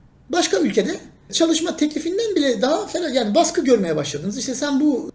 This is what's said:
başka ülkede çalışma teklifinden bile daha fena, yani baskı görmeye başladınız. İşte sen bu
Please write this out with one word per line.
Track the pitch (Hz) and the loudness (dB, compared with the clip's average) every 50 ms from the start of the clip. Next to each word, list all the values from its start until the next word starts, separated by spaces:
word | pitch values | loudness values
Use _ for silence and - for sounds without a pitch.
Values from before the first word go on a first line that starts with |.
| - - _ _ - - | -20 -20 _ _ -10 -4
başka | 285 349 339 - 403 370 | 0 0 0 2 2 0
ülkede | 320 214 185 - - 294 359 - - - - - - - - | 0 2 2 2 0 0 -4 -6 -10 -18 -20 -20 -18 -8 0
çalışma | - 330 330 320 - 330 - - | 0 2 2 2 0 0 -2 -2
teklifinden | - 302 302 - - - 339 370 403 466 427 381 | 0 -2 -2 -2 -4 -6 -4 -2 -2 -2 0 0
bile | 320 285 269 240 196 226 | 0 2 0 0 0 0
daha | 262 311 403 415 | 0 0 0 -2
fena, | - - 403 349 302 | -4 -4 -4 -4 -2
yani | 240 262 226 208 202 | 0 0 0 2 2
baskı | 320 - - - 349 277 | 2 2 2 0 0 4
görmeye | 262 247 214 190 165 156 | 4 4 4 4 0 -2
başladınız. | 151 139 - - 143 160 196 208 262 | -2 -2 -4 -6 -6 -6 -6 -6 -6
İşte | - 269 247 | -6 -6 -4
sen | - 294 285 277 262 | -4 -2 0 0 2
bu | 302 302 269 - - - - | 2 2 2 0 -4 -8 -12